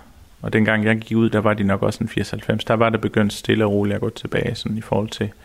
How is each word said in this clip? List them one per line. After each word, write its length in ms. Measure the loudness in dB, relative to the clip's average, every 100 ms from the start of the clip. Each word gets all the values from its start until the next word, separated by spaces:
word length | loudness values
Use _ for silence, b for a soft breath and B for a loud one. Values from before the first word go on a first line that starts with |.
| B B B -12
Og 120 | -2
dengang 320 | 2 2 2 2
jeg 120 | 0
gik 200 | 0 2
ud, 120 | 2
der 100 | 4
var 140 | 2
de 100 | 2
nok 200 | 2 2
også 160 | 0 -2
en 40 | -4
firs, 220 | -4 -4
halvfems. 340 | -6 -2 -4 0
Der 80 |
var 160 | 2 2
det 120 | 2
begyndt 320 | 0 2 0
stille 320 | 0 0 2 4
og 60 |
roligt 240 | 2 0 0
at 60 |
gå 80 | -4
tilbage, 460 | -6 -6 -4 -4 -4
sådan 220 | -6 -6
i 40 |
forhold 280 | -2 -2 -2
til, 200 | -4 -6 -6